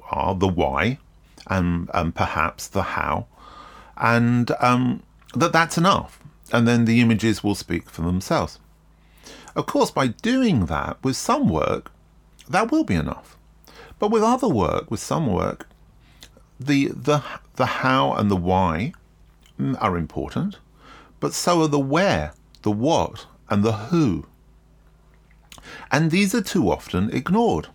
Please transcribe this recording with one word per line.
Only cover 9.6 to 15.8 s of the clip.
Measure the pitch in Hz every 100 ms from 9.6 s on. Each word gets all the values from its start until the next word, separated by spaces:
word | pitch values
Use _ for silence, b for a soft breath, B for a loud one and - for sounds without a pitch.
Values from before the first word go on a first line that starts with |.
course, | - 285 214
by | 151 131
doing | - 220 262 240 135 80
that, | 76 73 -
with | 131 127
some | - 294 202
work, | 78 - - - _ _ _ _ - -
that | 180 233
will | 311
be | 311
enough. | 85 71 - - - _ _ - B B B
But | 208
with | 226
other | 220 247 240
work, | 117 78 - -
with | 107
some | - 147 139
work, | 87 - - - _